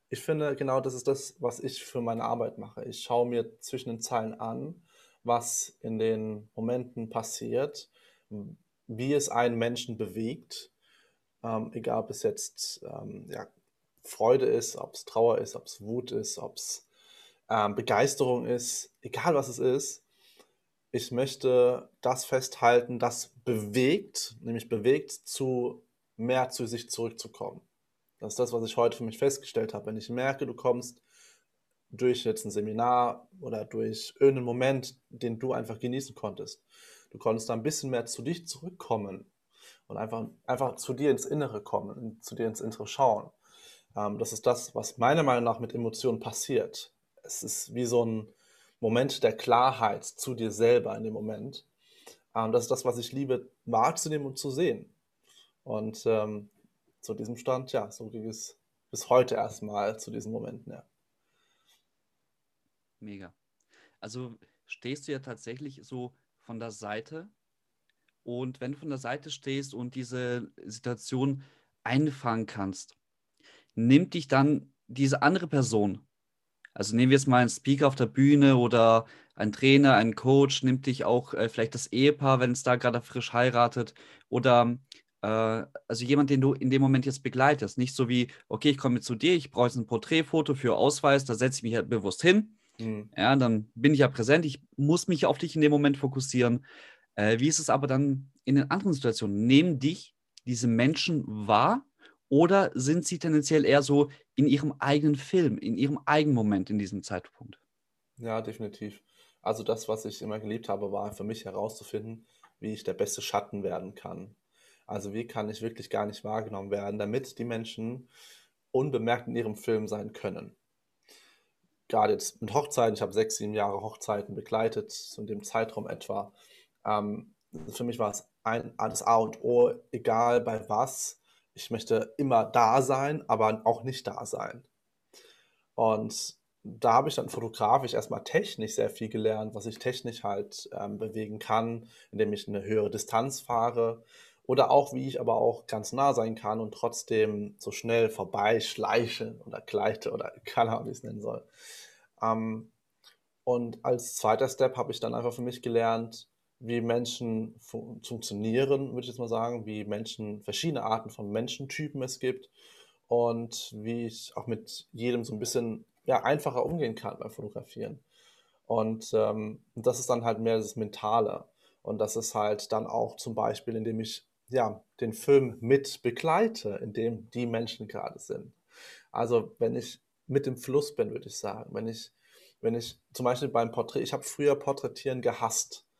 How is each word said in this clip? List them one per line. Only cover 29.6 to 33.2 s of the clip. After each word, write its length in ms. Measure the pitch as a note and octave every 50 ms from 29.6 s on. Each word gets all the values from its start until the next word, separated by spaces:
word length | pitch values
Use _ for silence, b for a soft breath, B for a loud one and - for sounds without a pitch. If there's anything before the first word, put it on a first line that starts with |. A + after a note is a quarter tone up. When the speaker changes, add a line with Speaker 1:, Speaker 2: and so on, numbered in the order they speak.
| A2 G#2+ -
Speaker 1:
habe. 120 | G#2 G#2
Wenn 100 | G#2+ A2 A2
ich 100 | - -
merke, 380 | A#2+ B2 C3 C3+ C3 C3+ C#3+
du 80 | B2 A#2
kommst 480 | - - B2+ B2 B2 A#2+ - - _ b b b b b b b b b b _ _ _ _ _ _ _ _
durch 340 | - - B2+ B2+ A#2+ - -
jetzt 200 | A2+ G#2+ A2 -
ein 60 | G#2
Seminar 800 | G2 G#2+ G#2 G#2+ G#2+ A2+ A#2 B2 B2 B2 B2 A#2+ - -